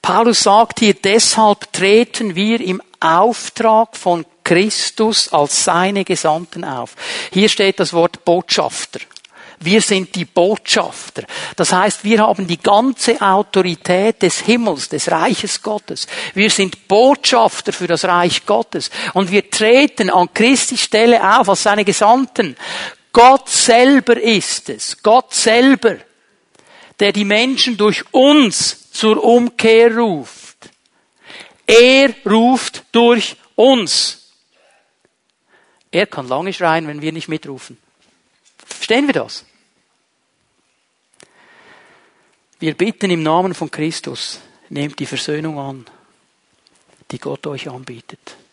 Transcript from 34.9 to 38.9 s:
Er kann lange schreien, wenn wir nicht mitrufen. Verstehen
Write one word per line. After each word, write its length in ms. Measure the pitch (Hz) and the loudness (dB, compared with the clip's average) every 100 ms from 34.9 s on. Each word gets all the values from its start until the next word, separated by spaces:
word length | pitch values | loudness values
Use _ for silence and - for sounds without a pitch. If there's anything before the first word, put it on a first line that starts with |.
| _ _ _ _ _ _ _ _ _ _ | _ _ _ _ _ _ _ _ _ _
Er 160 | 170 202 | -4 -4
kann 220 | - 127 | -6 -6
lange 240 | 131 180 | -6 -6
schreien, 340 | 185 175 160 156 | -4 -2 -2 -4
wenn 140 | 147 | -8
wir 100 | 151 | -10
nicht 180 | 160 - | -10 -10
mitrufen. 500 | 156 143 131 - 123 _ _ _ _ _ _ _ _ - | -10 -10 -18 -20 -20 _ _ _ _ _ _ _ _ -20
Verstehen 400 | - - | -14 -2